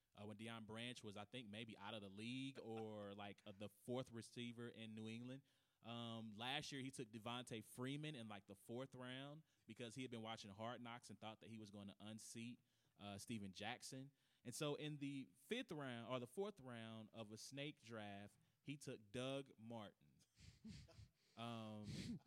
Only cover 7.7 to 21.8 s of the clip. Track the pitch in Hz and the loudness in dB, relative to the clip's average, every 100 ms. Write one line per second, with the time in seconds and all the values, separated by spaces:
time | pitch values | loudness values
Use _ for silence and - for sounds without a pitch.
7.7 | - 127 143 151 139 110 101 - 98 - | 0 2 4 2 0 -2 -4 -4 -10 -2
8.7 | 120 135 127 127 131 143 151 - _ - | 0 0 -2 -2 -2 -2 -6 -10 _ -8
9.7 | 113 117 117 127 117 110 113 104 98 113 | -2 -2 0 0 2 2 0 -2 0 2
10.7 | 120 120 120 - 104 107 110 95 113 104 | 2 0 -2 -4 -4 -4 -4 -6 -6 -4
11.7 | 101 101 - 104 110 - 117 117 123 - | -4 -4 -4 -4 -4 -4 -2 -2 -4 -12
12.7 | _ _ - 101 101 - 110 101 90 104 | _ _ -6 -2 0 2 2 2 2 2
13.7 | 123 - 131 139 - - - - - 151 | 2 -2 -4 -6 -10 -20 -6 -4 4 6
14.7 | 143 151 151 139 139 - - - 233 269 | 6 2 2 2 2 -2 -8 2 2 4
15.7 | 151 135 117 117 127 120 - 202 - 127 | 2 2 2 4 4 4 2 2 0 -4
16.7 | 117 113 110 107 110 107 107 - 135 147 | -2 -2 -4 -4 -4 -4 -4 -4 0 0
17.7 | 147 110 113 104 101 101 - - _ - | -2 -4 -2 -2 -2 -6 -12 -20 _ -4
18.7 | 147 - 107 104 123 131 139 135 - 110 | -2 -2 -4 -2 2 4 4 0 -6 -4
19.7 | 117 101 - 73 - - - - - - | -2 -4 -8 -18 -20 -20 -16 -14 -10 -8
20.7 | - - - - - - 110 117 113 110 | -8 -8 -12 -14 -16 -12 -2 0 0 0
21.7 | 107 | -2